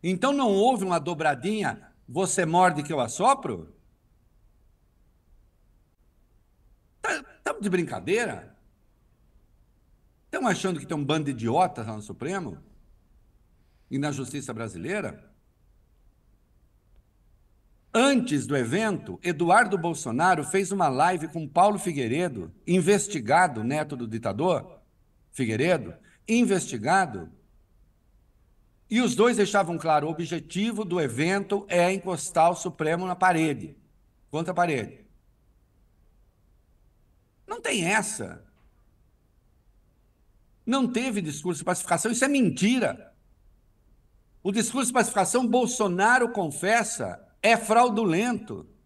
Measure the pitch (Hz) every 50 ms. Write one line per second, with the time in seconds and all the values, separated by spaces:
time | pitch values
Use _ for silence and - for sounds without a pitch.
0 | - 170 185 180 - 269 285 285 277 233 196 190 208 247 262 214 190 185 180 165
1 | 143 165 175 147 160 156 143 123 113 180 214 214 196 139 107 - - - _ _
2 | _ - 123 156 190 180 - - 180 160 160 175 185 180 165 143 147 147 160 143
3 | 123 113 - - 180 247 277 269 - 151 113 87 80 80 - _ _ _ _ _
4 | _ _ _ _ _ _ _ _ _ _ _ _ _ _ _ _ _ _ _ _
5 | _ _ _ _ _ _ _ _ _ _ _ _ _ _ _ _ _ _ _ _
6 | _ _ _ _ _ _ _ _ _ _ _ _ _ _ _ _ _ _ _ _
7 | _ - - 302 269 - - _ _ - - 440 - 208 175 180 170 139 - 98
8 | 90 117 185 226 240 196 120 90 - - _ _ _ _ _ _ _ _ _ _
9 | _ _ _ _ _ _ _ _ _ _ _ _ _ _ _ _ _ _ _ _
10 | _ _ _ _ _ _ - - 277 233 180 - - 190 180 147 131 - 170 151
11 | 143 131 156 160 151 139 135 117 110 113 117 160 185 170 - - 110 110 110 107
12 | 104 104 101 - 120 147 190 196 175 123 87 73 71 _ _ _ _ _ _ _
13 | _ _ _ _ _ _ _ _ _ _ _ _ _ _ _ _ _ _ 127 139
14 | 143 151 143 - 135 120 - 143 117 - 120 113 117 110 - 85 85 139 190 214
15 | 180 113 - - - _ _ _ _ _ _ _ _ _ _ _ _ _ _ _
16 | _ _ _ _ _ _ _ _ _ _ _ _ _ _ _ _ _ _ _ -
17 | _ _ _ _ _ _ _ _ _ _ _ _ _ _ _ _ _ _ - 226
18 | 247 277 277 247 - - 151 143 120 110 143 139 123 113 127 190 226 220 196 151
19 | - - 90 - - 175 175 143 175 170 180 220 247 202 196 190 160 175 165 143
20 | - 127 110 127 165 185 185 160 147 - - 196 196 - 202 196 180 147 131 127
21 | 151 175 185 175 147 160 - 165 160 143 - 170 185 208 208 196 - 190 160 139
22 | 127 113 117 156 180 175 131 104 87 80 - _ _ - 170 185 160 165 208 196
23 | - - - 160 117 104 139 165 185 175 131 113 110 120 143 151 151 151 147 123
24 | 120 113 107 113 117 113 98 107 151 185 175 127 - - - - _ _ _ _
25 | _ _ _ _ _ _ _ - 135 110 110 110 139 175 180 156 107 87 78 -
26 | _ _ _ _ _ - 226 240 240 190 196 180 - - - 117 104 131 175 196
27 | 190 151 110 95 82 80 - _ _ _ _ _ _ _ _ _ _ _ _ _
28 | _ _ _ _ _ _ _ _ _ _ _ _ _ _ _ _ _ _ 214 233
29 | 254 208 127 143 214 240 240 - 208 185 202 202 190 165 175 160 160 165 156 151
30 | 147 156 165 160 170 143 175 165 151 - - 180 208 233 226 202 214 180 170 180
31 | 160 131 113 117 151 170 190 202 196 196 208 202 202 - 175 175 175 180 190 190
32 | 185 185 180 156 - - - 170 160 170 180 - - 185 - - 160 156 165 170
33 | 185 185 180 180 185 185 180 160 160 156 143 117 95 - - _ _ _ _ _
34 | _ _ _ _ _ _ - 151 165 175 185 170 175 170 151 127 107 92 - -
35 | - _ _ _ _ _ _ _ _ _ _ _ _ _ _ _ _ _ _ _
36 | _ _ _ _ _ _ _ _ _ _ _ _ _ _ _ _ _ _ _ _
37 | _ _ _ _ _ _ _ _ _ - 415 480 466 - 277 220 170 170 202 220
38 | - - - - 110 87 87 85 - _ _ _ _ _ _ _ _ _ _ _
39 | _ _ _ _ _ _ _ _ _ _ _ _ _ _ _ _ _ _ _ _
40 | _ _ _ _ _ _ _ _ _ _ _ _ _ - 240 277 254 240 247 233
41 | 247 269 226 208 180 151 143 147 - 180 175 - - - 180 175 - - 175 165
42 | - 220 240 240 262 269 285 277 247 180 135 - 180 208 247 247 220 143 - -
43 | - - _ _ _ _ _ _ _ _ _ _ _ _ _ _ _ _ _ _
44 | _ _ _ _ _ _ _ _ _ 185 196 226 220 - - 262 262 254 247 262
45 | 214 - - 208 185 180 - 240 254 233 202 247 247 247 247 - 214 196 175 180
46 | 196 220 247 262 247 233 240 208 180 156 139 - - 190 220 233 226 - - -
47 | 120 95 90 - - _ _ _ - 208 233 220 220 202 220 233 247 247 214 202
48 | 233 196 160 170 220 247 240 196 - - 113 90 76 - - _ _